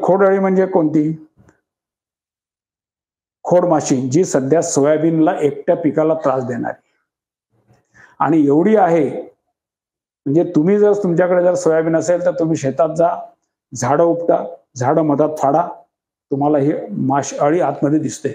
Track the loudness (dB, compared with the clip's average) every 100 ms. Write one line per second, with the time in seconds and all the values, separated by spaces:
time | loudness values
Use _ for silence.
0 | 2 2 4 2 0 0 0 0 0 0
1 | -2 -4 -14 _ _ _ _ _ _ _
2 | _ _ _ _ _ _ _ _ _ _
3 | _ _ _ _ 0 0 2 0 0 -2
4 | 0 0 0 -2 0 0 0 0 2 2
5 | 0 2 0 0 -4 -4 -2 -2 0 0
6 | 0 0 -2 -2 -4 -6 -8 -10 _ _
7 | _ _ _ _ _ _ _ _ _ _
8 | -18 -4 0 2 4 4 4 4 4 2
9 | 0 -4 -12 _ _ _ _ _ _ _
10 | _ _ -2 0 2 0 2 4 4 2
11 | 0 0 2 2 2 0 0 0 0 -2
12 | 0 0 -2 -2 -2 -2 -4 -2 -2 0
13 | 0 -2 -12 _ _ _ _ -8 -2 2
14 | 2 0 0 -2 -2 -14 _ -6 -2 0
15 | 0 0 -2 0 0 0 -2 -8 _ _
16 | _ _ -8 -4 0 0 0 -4 -8 -6
17 | -2 -2 -4 -2 0 0 -2 -2 -2 -2
18 | -4 -8 -10